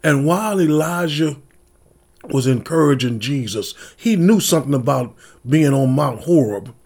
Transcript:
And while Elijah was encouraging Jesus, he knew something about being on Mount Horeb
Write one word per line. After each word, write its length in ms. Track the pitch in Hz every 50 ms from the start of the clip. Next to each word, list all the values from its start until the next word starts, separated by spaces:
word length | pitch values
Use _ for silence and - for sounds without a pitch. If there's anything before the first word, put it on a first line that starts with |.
| -
And 240 | 156 147 139 139
while 340 | 151 170 185 220 214 208 196
Elijah 760 | 180 151 151 151 156 160 175 175 175 165 147 147 160 156 139 131 - _ _ _ _ _ _ _ _ _ _ _ _ _ _ _ - -
was 180 | - 135 127 131
encouraging 720 | 131 120 - - 165 165 156 147 143 127 123 123 120 113
Jesus, 540 | - 123 143 139 123 107 92 113 98 - - - - - -
he 200 | _ - 233 220
knew 240 | 185 165 185 220 202
something 340 | 165 - 180 160 135 135 143
about 400 | 135 120 143 139 131 123 113 - _ - - - _ _ 120
being 240 | 135 160 156 143 139
on 220 | 139 135 131 131
Mount 280 | 135 147 139 120 107 -
Horeb 520 | 160 175 160 135 110 104 101 98 127 120 _ _